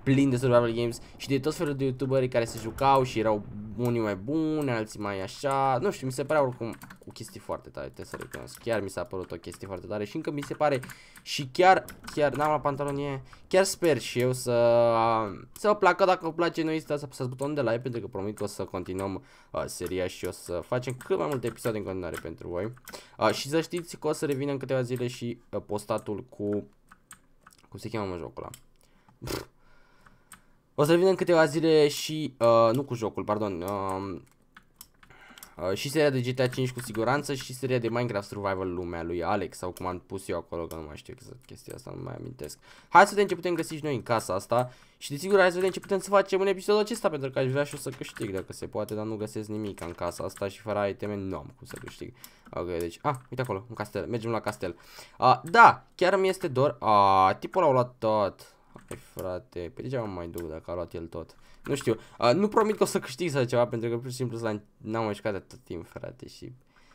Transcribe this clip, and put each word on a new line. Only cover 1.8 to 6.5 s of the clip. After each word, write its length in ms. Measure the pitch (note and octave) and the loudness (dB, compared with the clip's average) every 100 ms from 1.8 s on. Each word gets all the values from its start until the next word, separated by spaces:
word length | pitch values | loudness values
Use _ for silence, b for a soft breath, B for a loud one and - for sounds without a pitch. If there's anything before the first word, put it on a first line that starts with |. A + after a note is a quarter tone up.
YouTuberi 440 | C3+ B2 C3+ C3 B2+ | -2 -2 0 2 2
care 160 | B2 | 0
se 140 | A2+ A2+ | -2 -4
jucau 400 | A2 - C3+ C3+ | -8 0 4 6
și 160 | B2+ A2 | 4 2
erau 260 | A2 G#2 G2 G#2 G#2+ G#2 | 2 2 -2 -12 -10 -2
unii 240 | A#2+ A#2 | 0 0
mai 160 | G#2+ G2 | 0 -2
buni, 540 | G#2+ D#3 D#3 D#3 C#3+ | -4 -2 -2 -2 -2
alții 300 | A#2 G#2+ - | -2 -4 -6
mai 220 | G#2 G2 | -6 -4
așa, 560 | G2 - C#3+ C#3 C3+ B2 | -6 -4 -2 2 2 2
nu 100 | G3 | 0
știu, 160 | - C3 | -2 -6
mi 60 | |
se 120 | B2+ | -4
părea 180 | C3+ D#3 | 0 2
oricum 340 | C3+ | 2